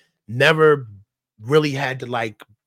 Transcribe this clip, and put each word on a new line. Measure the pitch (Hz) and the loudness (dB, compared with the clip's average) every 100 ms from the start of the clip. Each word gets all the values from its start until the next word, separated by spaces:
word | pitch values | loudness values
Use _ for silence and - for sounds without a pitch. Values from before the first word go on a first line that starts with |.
| _ _ - | _ _ -14
never | 117 143 160 156 147 117 98 _ _ _ _ | 0 2 4 4 2 -4 -20 _ _ _ _
really | 110 151 151 | -2 0 0
had | 135 139 131 | -4 -8 -8
to, | 127 | -8
like, | 120 113 107 - _ | -6 -8 -10 -20 _